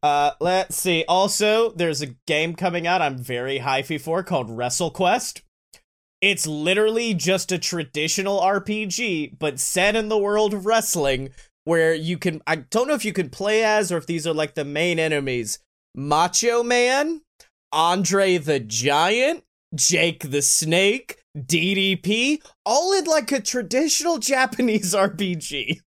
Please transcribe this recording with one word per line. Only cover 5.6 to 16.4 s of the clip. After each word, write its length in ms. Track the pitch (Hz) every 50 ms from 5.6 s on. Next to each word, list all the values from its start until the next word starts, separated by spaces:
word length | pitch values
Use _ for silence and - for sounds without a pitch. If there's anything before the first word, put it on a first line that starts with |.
| _ _ - - _ _ _ _ _ _ _ _
It's 240 | - 196 202 - -
literally 680 | 156 156 151 151 170 185 202 214 220 226 226 240 233 214
just 360 | 170 131 170 190 185 180 - 185
a 40 | 175
traditional 840 | - - - 170 156 131 _ 151 151 160 - - 190 196 202 196
R 180 | 185 190 202 196
P 260 | 190 - 214 214 214
G, 420 | 202 175 - 247 226 185 160 151 135 - -
but 180 | 156 151 135 -
set 380 | - - - 185 180 202 208
in 140 | 226 220 214
the 80 | 220 214
world 360 | 202 202 208 214 214 208 202
of 120 | 202 185
wrestling, 640 | 208 220 226 220 - - 175 147 139 135 127 135 135 - - - _ _ _ _
where 300 | 156 170 165 160 160 165
you 240 | 160 156 165 175 165
can, 240 | - 185 160 156 -
I 120 | - 160 160
don't 320 | 127 _ - 214 247 277
know 40 | 302
if 120 | 254 208
you 80 | 214 185
can 160 | 190 180 131
play 340 | 131 - 190 202 214 214 226
as 260 | 214 214 214 214 175
or 60 | 180
if 100 | 165 -
these 220 | - 170 165 147 170
are, 60 | 160
like, 220 | 151 156 147 -
the 100 | - 147
main 340 | 139 143 147 165 180 175 160
enemies. 600 | 160 160 156 147 139 135 127 123 117 107 - - _ _ _ _ _ _ _
Macho 680 | - 135 143 147 151 170 180 - -